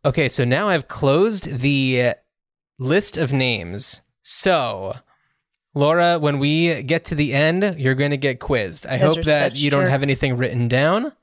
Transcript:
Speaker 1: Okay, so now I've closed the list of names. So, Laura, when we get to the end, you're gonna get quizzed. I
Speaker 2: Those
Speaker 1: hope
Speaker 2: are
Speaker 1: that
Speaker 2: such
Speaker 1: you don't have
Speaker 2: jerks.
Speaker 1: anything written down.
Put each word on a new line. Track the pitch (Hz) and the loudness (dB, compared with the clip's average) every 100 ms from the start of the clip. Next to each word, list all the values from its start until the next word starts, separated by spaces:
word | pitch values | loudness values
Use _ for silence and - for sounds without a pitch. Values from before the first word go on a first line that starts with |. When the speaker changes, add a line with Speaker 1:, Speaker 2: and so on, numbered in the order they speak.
| 147 | -2
Speaker 1:
Okay, | 165 135 | 0 0
so | - 120 | 0 0
now | 135 208 | 0 0
I've | 170 - | -2 -4
closed | - 139 147 214 208 - 139 | -2 2 4 2 0 -6 -2
the | 139 139 135 127 123 - _ _ _ _ _ _ | 0 0 2 2 0 -2 _ _ _ _ _ _
list | 127 175 202 - | 0 0 0 -2
of | 135 | -2
names. | 135 127 110 85 98 - - _ _ | 0 0 -2 -6 -4 -4 -4 _ _
So, | - - 196 170 120 101 95 - _ _ _ _ _ _ _ | -4 0 2 2 0 -6 -8 -10 _ _ _ _ _ _ _
Laura, | 143 147 170 170 170 | 0 2 4 2 2
when | 147 143 | 0 0
we | 143 156 170 147 | 0 2 0 -2
get | 131 165 - | -2 -2 -2
to | 147 | -2
the | 147 | 0
end, | 139 156 175 202 165 | 2 2 2 -2 0
you're | 131 131 | 0 0
gonna | 143 143 | 0 0
get | 139 120 | -2 -4
quizzed. | - 127 98 80 - | -2 -2 -2 -8 -6
I | 123 | 0
Speaker 2:
Those | 147 | 2
Speaker 1:
hope | 160 | 2
Speaker 2:
are | |
Speaker 1:
that | 156 147 139 | 2 2 0
Speaker 2:
such | 139 | -2
Speaker 1:
you | 143 | 0
don't | 139 135 | 2 2
have | 135 | 2
Speaker 2:
jerks. | 139 | 0
Speaker 1:
anything | 131 139 123 | 0 0 -2
written | 127 120 120 | -2 -2 0
down. | 127 151 202 285 _ | 2 2 0 -2 _